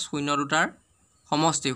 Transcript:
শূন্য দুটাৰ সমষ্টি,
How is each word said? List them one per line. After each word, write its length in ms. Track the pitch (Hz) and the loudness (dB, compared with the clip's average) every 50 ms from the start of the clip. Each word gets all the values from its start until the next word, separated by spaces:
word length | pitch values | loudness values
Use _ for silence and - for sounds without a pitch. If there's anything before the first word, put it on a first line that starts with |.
| - - | -4 -6
শূন্য 200 | - 147 143 143 147 143 | -6 -4 -2 0 0 0
দুটাৰ 280 | 143 139 156 156 180 - - _ _ _ _ _ _ _ _ _ _ - | 0 0 2 0 0 0 -4 _ _ _ _ _ _ _ _ _ _ -2
সমষ্টি, 400 | 151 147 160 165 147 - - 135 127 | 0 2 2 2 2 0 -2 -4 -4